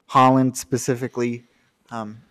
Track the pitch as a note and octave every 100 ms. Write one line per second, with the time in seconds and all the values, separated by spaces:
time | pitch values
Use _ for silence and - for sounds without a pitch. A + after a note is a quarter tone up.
0 | - C#3 C3 C3 C3 - - B2 - B2
1 | B2+ B2+ A#2+ A#2+ _ _ _ _ - A#2
2 | G#2+ A2+ _